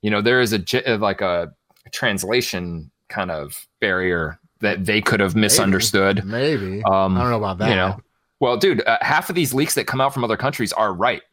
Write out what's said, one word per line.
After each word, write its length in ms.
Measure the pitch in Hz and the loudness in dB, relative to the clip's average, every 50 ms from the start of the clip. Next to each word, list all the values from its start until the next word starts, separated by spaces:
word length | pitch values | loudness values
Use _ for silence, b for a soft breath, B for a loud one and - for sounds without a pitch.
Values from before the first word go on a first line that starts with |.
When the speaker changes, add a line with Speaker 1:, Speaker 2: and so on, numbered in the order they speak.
| - | 0
Speaker 1:
You 80 | 107 | 0
know, 100 | 107 104 104 | 0 2 4
there 180 | 117 123 127 | 4 4 4
is 120 | 127 107 110 | 4 2 2
a 60 | 104 | -2
ge-, 280 | 87 - - 127 - | -2 0 -2 -2 0
uh, 120 | 135 117 104 | 0 0 0
like, 220 | 107 101 98 - | 0 -2 -2 0
a 320 | 101 92 87 87 85 82 - _ _ _ _ _ _ - | -2 0 0 -2 -2 -6 -10 _ _ _ _ _ _ -14
translation 1000 | - - - 120 104 95 92 92 113 - 117 - - 92 90 87 85 82 78 69 _ _ _ _ | -10 -4 -2 -2 -2 -2 -2 0 0 0 0 0 -4 -6 -6 -6 -8 -10 -10 -14 _ _ _ _
kind 220 | - - 95 87 | -8 -6 -6 -4
of 360 | 82 76 73 71 - - - _ _ _ | -6 -8 -8 -10 -12 -16 -16 _ _ _
barrier 580 | - 104 92 92 92 92 90 85 80 76 78 - _ _ _ _ | -2 0 0 0 0 0 0 0 -2 -4 -8 -12 _ _ _ _
that 240 | - 104 95 95 95 | -2 -2 -2 0 -2
they 160 | 98 104 110 | 0 0 0
could 200 | 104 - - 104 | 2 2 2 2
have 140 | 101 95 80 | 2 2 2
Speaker 2:
Maybe. 80 | 107 107 | 2 2
Speaker 1:
misunderstood. 840 | 104 101 - 104 98 95 92 - - - 101 95 98 101 101 95 | 4 4 2 4 2 2 2 0 0 2 2 2 4 2 0 -2
Speaker 2:
Maybe. 580 | 95 107 120 135 147 160 123 98 92 95 101 107 | -4 -4 -2 -2 0 0 -2 -4 -4 -6 -2 0
Speaker 1:
Um, 320 | 101 95 95 95 95 92 | 2 2 2 2 2 2
Speaker 2:
I 60 | 117 123 | 2 2
don't 80 | 123 | 0
know 80 | 120 110 | 0 0
about 200 | 104 98 95 87 | -2 -4 -4 -2
that. 120 | 104 113 | 0 0
Speaker 1:
you 40 | 110 | 2
know, 220 | 95 92 95 98 101 - _ _ _ _ _ _ _ | 2 2 0 -2 -4 -10 _ _ _ _ _ _ _
well, 160 | 139 123 120 113 | 0 0 2 2
dude, 280 | - 196 170 - - | 2 2 2 2 2
uh, 120 | - 113 - | 2 2 2
half 280 | - - 147 156 - - | 2 0 0 0 0 -2
of 40 | 180 | -2
these 200 | 175 165 131 131 | 0 0 0 2
leaks 200 | 131 151 156 - | 0 0 0 0
that 120 | 139 113 | -4 -2
come 140 | - 127 131 135 | -2 0 0 0
out 100 | 135 135 | 0 0
from 100 | 135 120 | -2 -2
other 120 | 113 110 | -2 -2
countries 360 | - - 135 139 - 120 95 - | 0 -2 -4 -2 -2 -4 -4 0
are 180 | - 110 104 92 | 0 0 0 0
right. 300 | 87 104 127 113 - - _ | 0 0 0 0 -2 -8 _